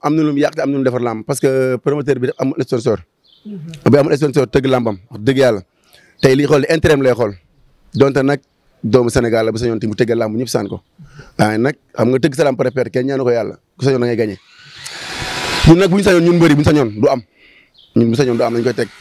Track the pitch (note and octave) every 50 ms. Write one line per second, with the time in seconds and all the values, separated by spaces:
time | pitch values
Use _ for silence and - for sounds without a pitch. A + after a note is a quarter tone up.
0 | - D3 D3+ D#3+ D#3 D3+ C#3+ C#3+ D3 C#3+ D#3 D#3 C#3 C#3 C#3+ C#3 C3 B2+ A#2+ B2
1 | A#2+ A#2+ A2+ A2 A2+ - C#3+ - - C3+ C3 C3 C3 B2+ B2+ A#2+ - D3 C#3+ D3
2 | B2+ C#3 C3+ B2 B2 B2+ - - C3 C3 - - C#3 - C3+ A#2+ G#2 B2+ G#2+ F#2+
3 | - _ _ _ _ _ _ _ - G#3+ G#3 F3+ D3+ E3+ D#3+ - - - B2 D3
4 | C#3 E3+ D#3 C3+ D#3 D3 B2 C#3+ C3 G#2 - C#3 B2+ C3+ C3 B2 A#2 A2+ G2+ F#2
5 | G2 - A#2+ G2+ G#2 B2 C3 C3 C3+ B2 A2+ G2 F#2+ _ _ _ _ _ _ _
6 | _ _ _ _ - C3+ C3 C#3 D3 C#3 D3+ C#3+ C3 - E3 D#3+ - E3 D3+ C#3
7 | C3+ B2+ A#2+ A#2 A#2+ G#2 G2 - _ _ _ _ _ _ _ _ _ _ - -
8 | C3+ C#3 C3+ C#3 C3+ C#3 C#3+ C#3 _ _ _ _ _ _ _ _ - A2 G#2 B2+
9 | A#2+ A#2+ - C3+ A#2 A2+ A2 A2+ A2 A2+ A2 A2+ A#2+ A#2 A2+ G#2+ A#2 A2 G#2+ G2+
10 | B2 A2 A#2 A#2 A2+ A2 G#2+ A#2 C3 A#2+ - B2 G#2 G2+ G#2+ G2+ _ _ _ _
11 | D3+ - - D3+ - - - - G#2 G#2+ A2 G#2+ A#2+ C#3+ D#3 _ _ _ - -
12 | A2+ A#2+ B2+ C3 A#2 D#3+ C3 C3 D#3 C#3+ B2+ A2 C3+ B2+ A#2+ C3 A#2+ A2+ - B2+
13 | B2+ C#3 C#3 C3+ C3 B2 A#2+ A#2 G#2 G2+ - - _ _ _ - B2+ C#3 C3+ B2
14 | A#2+ A#2+ A#2 G#2+ A2+ G#2+ F#2+ - _ _ _ - - - - - - - - -
15 | - - - - - - - - - - - - - D#3+ E3+ F3 G3 F3+ F3 G3+
16 | F#3+ G3+ F#3 F3 E3+ F3 F3 F3 E3 D#3+ D3 C#3+ D3 F3 D3+ D3+ C3 A2 G#2 G#2
17 | B2 - C#3 B2 - _ _ _ _ _ _ _ _ _ _ _ _ _ - A#2
18 | A#2 A#2 A2+ B2 C#3 B2+ A#2 A#2 B2 A#2 A#2+ A#2+ A2+ B2 A#2 A#2+ A#2 G2+ - -